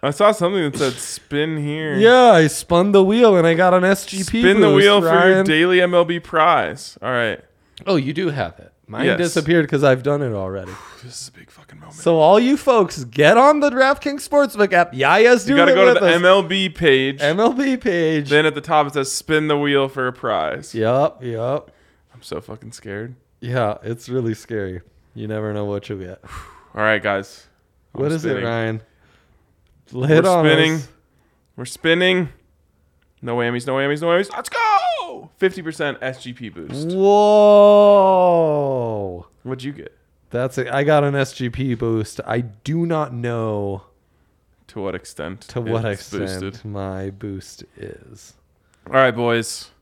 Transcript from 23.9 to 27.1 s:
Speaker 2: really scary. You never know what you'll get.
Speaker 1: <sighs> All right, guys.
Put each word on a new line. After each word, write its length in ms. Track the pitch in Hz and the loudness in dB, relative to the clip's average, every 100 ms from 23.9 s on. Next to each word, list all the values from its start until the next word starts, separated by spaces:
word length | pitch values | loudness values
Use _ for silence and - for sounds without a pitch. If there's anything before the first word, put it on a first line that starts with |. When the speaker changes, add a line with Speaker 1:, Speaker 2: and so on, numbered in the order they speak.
| 117 - | -12 -8
Speaker 2:
really 240 | 127 117 | -6 -4
scary. 460 | 110 - 113 98 90 - _ _ | -8 -8 -8 -8 -12 -18 _ _
You 140 | - 107 | -16 -10
never 240 | 107 107 | -8 -8
know 100 | 104 104 | -8 -6
what 220 | 101 98 | -8 -10
you'll 80 | 101 | -14
get. 240 | 90 90 - - - | -14 -18 -20 -20 -20
Speaker 1:
<sighs> 260 | - _ | -20 _
All 80 | - | -4
right, 200 | 107 107 | 0 0
guys. 440 | 104 | 0